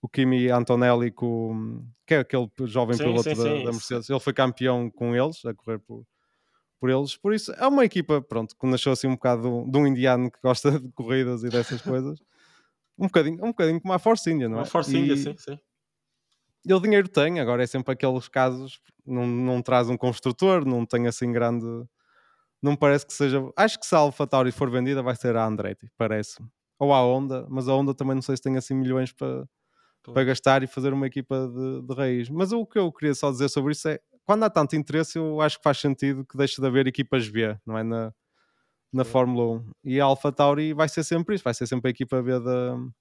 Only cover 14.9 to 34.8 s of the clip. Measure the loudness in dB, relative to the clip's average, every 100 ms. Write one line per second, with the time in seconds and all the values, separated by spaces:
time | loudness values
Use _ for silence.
14.9 | 0 2 0 -2 -10 -14 -16 _ _ _
15.9 | _ _ _ _ _ _ _ 2 2 4
16.9 | 4 4 2 2 2 0 0 0 -2 -4
17.9 | 0 0 0 -2 0 0 0 -12 -18 _
18.9 | _ -8 -4 -2 0 0 -2 2 2 2
19.9 | 0 -2 -2 -4 2 4 4 2 -2 0
20.9 | 0 0 -2 -2 0 0 -2 -6 -10 -14
21.9 | _ _ _ _ _ _ _ -2 2 4
22.9 | 4 0 -2 0 0 -2 0 0 0 0
23.9 | 4 4 0 0 2 2 0 -2 0 0
24.9 | -2 -2 -2 -2 0 0 -2 -6 -10 -16
25.9 | _ -4 -2 -6 -12 -20 _ _ _ 4
26.9 | 6 6 2 -2 -8 -6 -6 0 2 2
27.9 | -2 -2 -2 -2 -4 -2 -4 -2 -4 -2
28.9 | -2 -4 -6 -8 -8 -10 _ _ _ _
29.9 | _ -4 0 2 2 4 4 2 -2 -2
30.9 | -2 -2 -4 -4 -4 -4 -6 -6 -8 -8
31.9 | -4 -2 -2 -4 -2 -2 -2 -2 0 0
32.9 | 0 -2 0 0 0 0 0 -2 -2 -4
33.9 | -6 _ _ 0 2 2 2 2 0